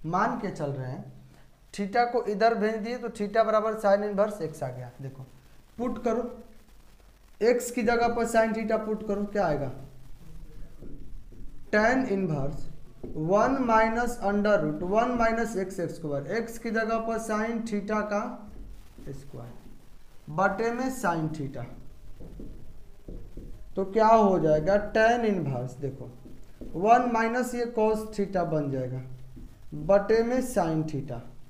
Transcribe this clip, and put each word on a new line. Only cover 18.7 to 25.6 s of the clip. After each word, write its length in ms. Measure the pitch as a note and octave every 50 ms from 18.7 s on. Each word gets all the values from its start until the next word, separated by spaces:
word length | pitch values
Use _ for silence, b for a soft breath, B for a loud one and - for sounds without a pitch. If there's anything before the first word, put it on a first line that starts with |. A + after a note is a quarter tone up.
| - - - - - - C#3 -
स्क्वायर 1200 | C#3 C#3 - - - B2 A#2 A#2+ B2 - - - - - - - - - - - - - - - D3+
बटे 340 | D#3+ F#3+ G3 F#3+ - A3+ A#3
में 160 | A#3+ A#3 G#3 -
sin 360 | - - - F3+ E3 E3 D#3 D#3 -
theta, 300 | - C#3 C3 - B2+ B2 - - - - - - - - - - - - - - - - - - - - - - - - - - - - - - - - - - - - - - - - - -
तो 80 | F#3+ G3
क्या 200 | F#3+ F#3+ A3+ A3+
हो 320 | A3 A3+ A3+ G#3 G3 F#3 F3
जाएगा 360 | D#3 D#3 D3+ D#3 D#3 F3+ G3 G#3 G3+ -
tan 320 | - A3 A3 A3+ A#3+ B3 A3+
inverse, 460 | G#3+ G3+ F#3 D#3+ C#3 C3 A#2+